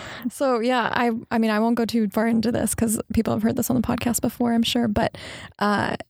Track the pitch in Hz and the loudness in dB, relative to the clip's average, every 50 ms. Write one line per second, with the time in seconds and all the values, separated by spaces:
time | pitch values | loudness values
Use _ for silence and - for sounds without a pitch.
0 | - - - - - 240 - - 285 262 247 226 226 247 254 247 214 - - - | -14 -14 -10 -8 -8 -6 -4 0 0 2 2 2 2 2 2 2 2 0 0 2
1 | 247 240 226 233 - - 240 226 220 220 214 214 220 233 240 233 233 208 - 233 | 2 2 0 -2 -4 -2 0 2 2 2 2 2 2 2 2 0 0 0 0 0
2 | 220 196 - 220 214 233 233 226 214 240 226 - - 220 - - 226 233 214 233 | 0 0 0 0 2 2 2 2 0 0 0 0 -2 -2 0 0 0 0 0 -2
3 | - - - 226 220 233 233 226 208 226 226 247 233 - 254 247 214 - 240 240 | -4 -2 0 0 0 0 0 0 0 0 0 0 0 0 0 0 0 0 -2 -2
4 | - 247 226 - - 240 - - 247 233 233 226 233 - - 240 233 226 208 233 | 0 -2 -2 0 -2 -2 -2 0 0 2 2 2 2 2 0 0 0 0 2 0
5 | 220 - - - - - - - - - - - 202 208 208 196 - - - - | 0 0 -2 -6 -14 -14 -14 -14 -16 -14 -4 -2 0 2 2 2 0 0 -4 -6
6 | - | -10